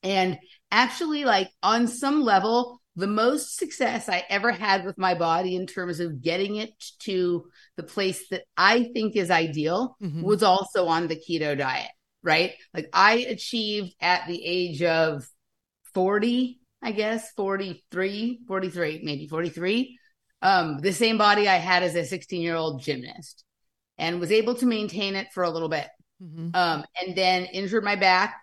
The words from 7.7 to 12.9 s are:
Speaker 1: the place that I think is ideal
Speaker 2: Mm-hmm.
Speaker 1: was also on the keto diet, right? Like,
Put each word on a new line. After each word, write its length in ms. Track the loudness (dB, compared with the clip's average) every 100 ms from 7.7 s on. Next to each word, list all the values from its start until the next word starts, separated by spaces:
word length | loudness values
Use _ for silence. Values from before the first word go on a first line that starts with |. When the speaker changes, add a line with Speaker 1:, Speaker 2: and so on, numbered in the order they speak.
| -16
Speaker 1:
the 60 |
place 440 | -10 -2 -2 -2 -8
that 140 | -10 -8 2
I 320 | 4 6 2
think 220 | -2 -2 0
is 140 | 2
ideal 680 | 2 2 -2 -2 0 -2 -6
Speaker 2:
Mm-hmm. 220 | -8 -6
Speaker 1:
was 180 | 0 4
also 460 | 6 4 2 0 2
on 200 | 2 0
the 80 | -4
keto 400 | -4 -4 -2 -2
diet, 360 | -2 -4 -8 -16 _ _
right? 300 | 0 2 2 -4 -12
Like, 160 | -10 -2